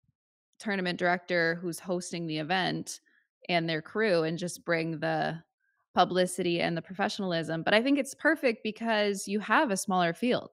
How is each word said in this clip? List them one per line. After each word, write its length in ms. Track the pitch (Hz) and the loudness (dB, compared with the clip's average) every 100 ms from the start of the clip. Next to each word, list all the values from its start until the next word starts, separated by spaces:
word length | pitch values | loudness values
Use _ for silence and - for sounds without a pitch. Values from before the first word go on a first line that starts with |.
| _ _ _ _ _ - | _ _ _ _ _ -12
tournament 400 | 214 196 180 180 | -6 -2 -2 0
director 560 | 180 180 - 175 165 170 | 2 2 0 0 0 0
who's 160 | 180 160 | -4 -8
hosting 480 | 185 180 - 175 165 | -4 -4 -4 -6 -4
the 120 | 156 | -4
event 600 | 151 185 170 160 - - _ _ _ _ - | -2 -2 0 -2 -6 -14 _ _ _ _ -2
and 200 | 175 165 | 0 0
their 120 | 156 | -2
crew 420 | - 214 220 170 | -4 -2 2 2
and 160 | 160 170 | 2 -2
just 260 | 180 - - | -6 -6 -2
bring 320 | 170 165 156 | 0 0 -2
the 420 | 160 156 156 165 - _ _ _ _ | -2 -2 -2 -4 -10 _ _ _ _
publicity 640 | 190 180 180 180 - 175 170 | 4 4 4 0 0 0 0
and 160 | 165 165 | 0 -2
the 60 | |
professionalism. 800 | - 185 214 - 190 165 156 165 | -6 -4 -4 -2 -2 -2 -2 -4
But 100 | 160 | 2
I 80 | 208 | 4
think 160 | 254 285 | 4 2
it's 160 | 269 | 0
perfect 480 | - 294 320 269 226 | 0 2 2 2 0
because 640 | 220 214 233 214 208 196 196 | -4 -4 0 0 0 -2 -4
you 120 | 208 | -4
have 300 | 202 233 302 | 2 2 4
a 60 | 190 | 0
smaller 360 | - 185 170 | 0 2 2
field 380 | 165 247 196 - | 2 0 0 -2